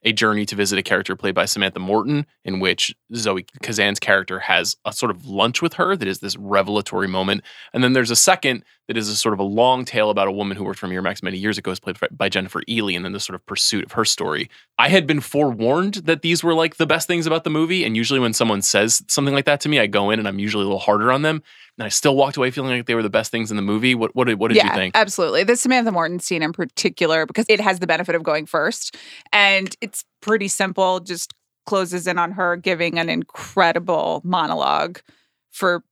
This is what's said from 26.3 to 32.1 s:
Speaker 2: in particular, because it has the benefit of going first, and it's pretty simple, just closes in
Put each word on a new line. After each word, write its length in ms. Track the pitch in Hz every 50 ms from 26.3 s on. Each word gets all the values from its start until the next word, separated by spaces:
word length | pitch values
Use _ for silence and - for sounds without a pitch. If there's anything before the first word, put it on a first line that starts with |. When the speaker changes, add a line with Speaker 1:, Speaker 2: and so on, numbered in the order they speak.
| 185 165
Speaker 2:
in 100 | 160 156
particular, 760 | 165 - 175 - _ - - 180 170 - 180 156 160 160 156
because 200 | 131 - - 233 -
it 120 | 214 202
has 200 | 214 202 190 180
the 60 | 180
benefit 280 | 170 165 160 175 175 165
of 80 | 170
going 240 | 165 170 151 156 156
first, 500 | - - 156 147 190 240 - - - - - - - - - - -
and 440 | - 208 202 196 196 190 190 185 - _
it's 220 | 233 202 - - - _ _ _
pretty 280 | - 208 220 220 202 196
simple, 520 | - - 196 190 175 - 190 185 185 185
just 340 | 170 190 175 170 - - - _ _ _ _ _ _
closes 400 | - 208 190 185 175 185 180 160
in 120 | 185